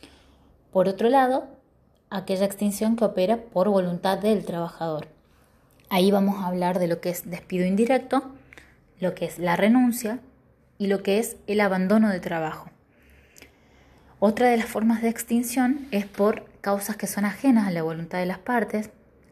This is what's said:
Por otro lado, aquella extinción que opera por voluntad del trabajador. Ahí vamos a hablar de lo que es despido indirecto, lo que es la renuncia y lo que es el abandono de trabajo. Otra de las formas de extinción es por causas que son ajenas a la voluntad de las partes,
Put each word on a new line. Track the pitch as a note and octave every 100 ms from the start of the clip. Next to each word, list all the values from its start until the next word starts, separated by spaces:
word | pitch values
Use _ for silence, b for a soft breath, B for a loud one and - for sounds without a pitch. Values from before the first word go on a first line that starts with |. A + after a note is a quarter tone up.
| b b b b b _ _
Por | F#3 F#3
otro | F#3+ A3+
lado, | C#4 B3+ C4+ - - _ _ _ _ -
aquella | G3 F3+ F#3+ G3
extinción | - G#3 G3+ A3 A#3
que | G3+
opera | - F#3 A#3
por | - F3+ G3+
voluntad | G3 F3+ F3 F#3+ F#3
del | G#3 G#3
trabajador. | F#3 F3 E3+ - E3 D3+ - _ b b b b b b -
Ahí | F#3 F#3+
vamos | G3+ G3 G3
a | F3+
hablar | F3+ F3+ F#3
de | F3
lo | E3+
que | F3+
es | F3 -
despido | F3 - F#3 F3+
indirecto, | G3 A#3 B3+ C4 C4 - B B B B B _ -
lo | F3+
que | F3 E3
es | -
la | F3 F3
renuncia | G3+ B3+ B3 A#3 G#3+ B3 - _ _ _ _ -
y | G3
lo | G3
que | G3 G3+
es | A#3 - -
el | G#3
abandono | G3+ F#3 F#3 G#3+ G#3+
de | F#3
trabajo. | - E3 D#3 - - - _ b b b b b b b b b b b b -
Otra | G3+ A3 B3
de | A#3
las | A3+
formas | G#3+ A3+ A3+
de | A#3
extinción | A3+ - A#3 A#3+ C4+ B3 C#4+ -
es | G3+ G3+
por | - G3+ A3 - -
causas | G3+ G3+ G#3 G#3
que | G3+
son | - G3+
ajenas | - C#4 A3+ G3+
a |
la | E3+
voluntad | D#3+ E3 E3 F3+
de | F3+
las | F#3+
partes, | - B3 G#3+ G#3+ G#3+ - _ _ _